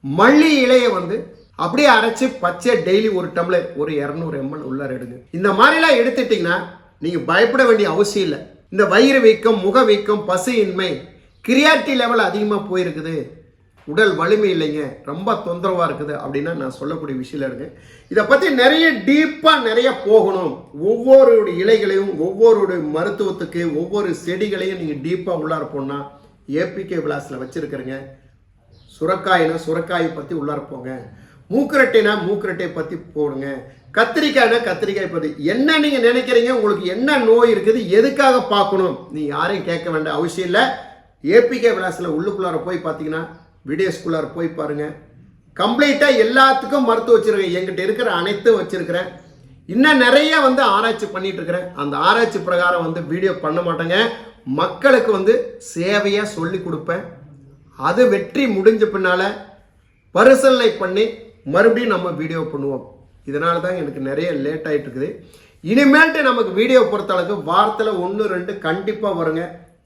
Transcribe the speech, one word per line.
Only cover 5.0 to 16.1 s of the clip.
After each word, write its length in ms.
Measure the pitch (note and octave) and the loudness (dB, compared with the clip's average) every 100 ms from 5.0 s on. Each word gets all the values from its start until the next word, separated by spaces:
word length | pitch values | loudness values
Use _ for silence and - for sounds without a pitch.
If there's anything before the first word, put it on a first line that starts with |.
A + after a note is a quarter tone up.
| B2 B2 _ E3+ | -12 -18 _ -4
இந்த 100 | G3+ F#3+ | -2 4
மாதிரிலாம் 400 | C4+ D#4+ D#4+ B3+ | 4 6 4 4
எடுத்துட்டீங்கன்னா 560 | A#3+ C4 A#3+ G#3 E3+ F#3 - - _ _ | 2 0 -2 -2 0 -4 -6 -18 _ _
நீங்க 140 | D#3 E3+ - | -6 -4 0
பயப்பட 300 | F3 A3+ B3+ B3+ | 2 2 4 4
வேண்டிய 180 | A3 F#3+ | 4 2
அவசியம் 340 | E3 G#3 G#3 F3 | 0 0 0 -2
இல்லை. 140 | C#3 - _ _ | -4 -10 _ _
இந்த 100 | F#3+ G3 G3 | 0 2 6
வயிறு 260 | C4+ C4+ A3+ | 6 6 6
வீக்கம், 340 | G#3+ A#3 A3+ F#3 | 6 2 0 2
முக 160 | B3 A3 | 2 4
வீக்கம், 340 | G#3 - G#3 F3 | 2 0 -4 -2
பசியின்மை, 600 | F3+ B3+ A#3+ G3 F3+ F#3 C#3 - - _ _ - | -4 0 0 0 -2 -4 -6 -12 -20 _ _ 0
கிரியாட்டி 460 | C4 D#4 D4+ - C4 | 2 4 2 0 -2
லெவல் 260 | A#3+ A#3+ G3+ | 0 0 0
அதிகமா 320 | G#3 G#3 G3+ - | -2 -2 -2 -2
போயிருக்குது, 460 | F#3 F3+ D#3 D#3+ D#3+ B2 - _ _ _ _ - | -4 -4 -6 -8 -8 -10 -16 _ _ _ _ -8
உடல் 240 | D#3+ G#3+ D#3 | 0 0 2
வலிமை 280 | E3+ G#3+ G#3 | 0 2 2
இல்லைங்க, 320 | F3 D3+ D3+ C#3 - - | 0 -2 -4 -8 -10 -14
ரொம்ப 240 | D#3 G3 G#3 | -8 -4 -4
தொந்தரவா 420 | F3 F3 F#3 F3+ E3 | -4 -4 -4 -2 -2
இருக்குது 260 | D3 D3 | -4 -8